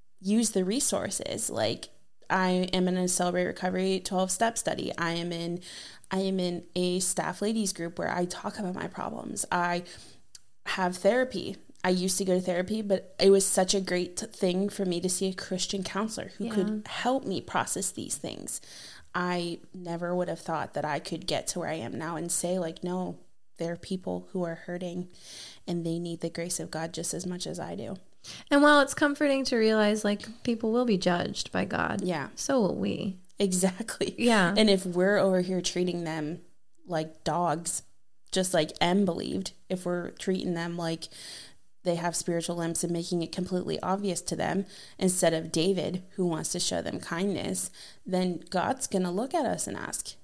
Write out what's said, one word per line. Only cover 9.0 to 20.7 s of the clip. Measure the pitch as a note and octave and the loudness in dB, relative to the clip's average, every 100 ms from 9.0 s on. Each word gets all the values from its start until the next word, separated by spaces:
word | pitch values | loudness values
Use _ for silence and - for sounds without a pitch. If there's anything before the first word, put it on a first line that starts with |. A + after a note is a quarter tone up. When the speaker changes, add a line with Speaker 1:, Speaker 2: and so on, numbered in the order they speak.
| - - - G3+ - | -6 -6 -6 -6 -2
Speaker 1:
I | F3 F3 F3 F3+ - - - - - - - - | 0 2 0 -4 -14 -18 -20 -20 -20 -20 -14 -6
have | - F3+ F3+ | 0 0 4
therapy. | G3 B3 B3+ G3 - - - - | 4 4 2 -2 -6 -8 -14 -2
I | F#3 | 2
used | F#3 F#3 F#3 | 2 2 2
to | |
go | F#3+ | 4
to | F3+ | 2
therapy, | F#3 F3 F#3 G#3+ | 2 0 0 -2
but | G#3 F#3 - - | 2 0 0 4
it | F#3+ | 8
was | G3 G3 | 8 8
such | - F#3 | 4 4
a | G3+ | 2
great | F#3+ F3+ F3+ - | 2 0 -2 -4
t-, | A3 | -8
thing | - F#3 F3+ G3+ | 0 2 4 0
for | - | 0
me | F#3+ F3 | 0 0
to | F3+ | 0
see | - F#3+ | 0 -2
a | |
Christian | F#3 - F#3 - G3 | -2 -4 -4 -2 -4
counselor | F#3 F#3+ A3 - - - | -4 -2 -4 -4 -8 -6
who | A3+ | -2
Speaker 2:
Yeah. | |
Speaker 1:
could | G#3+ G#3 G#3+ G#3+ | 2 2 0 -6
help | - A#3+ C4+ | -2 0 0
me | - F3+ | 0 -4
process | - E3 - - - | -2 -2 -2 -2 -4
these | - - - | -4 -6 -6
things. | - - - - - - - - - | -6 -10 -8 -8 -10 -18 -18 -18 -6
I | F3+ F3+ F3 F3 E3+ - | -2 0 0 -2 -6 -12
never | F#3+ F3 E3+ F3 | -14 -8 -4 -2
would | F3+ E3+ | 0 -2
have | E3 | -4
thought | - D#3+ - | -4 -4 -2